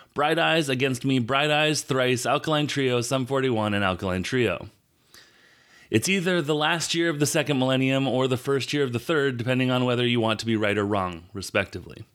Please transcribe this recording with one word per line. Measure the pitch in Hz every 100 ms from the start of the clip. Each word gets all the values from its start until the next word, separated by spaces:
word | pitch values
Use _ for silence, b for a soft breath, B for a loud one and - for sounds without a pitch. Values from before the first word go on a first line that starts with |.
| B
Bright | - 151 160
Eyes, | 160 160 135
Against | 127 135 127
Me, | 135 131
Bright | 117 135 151
Eyes, | 147 156 147
Thrice, | - 131 127 123 120
Alkaline | 143 160 151 147
Trio, | 143 131 123
Sum | 117 131 123
forty-one, | 135 131 110 107
and | 101
Alkaline | 98 90 98 92
Trio. | 87 127 110 85 95 _ _ _ B B B B B B B B B
It's | 110 185
either | 196 180 175
the | 147
last | 151 151 170 -
year | 170 170
of | 147
the | 147
second | 160 135 135
millennium | 131 131 131 135 135
or | 127 131
the | 123
first | 139 139 120
year | 147
of | 135
the | 117
third, | - 160 139 123
depending | 117 127 127
on | 127
whether | 123 120 123
you | 120
want | 110 107
to | 113
be |
right | 110 104 104
or | 101
wrong, | 104 92 82 87
respectively. | 101 - 104 92 90 - - -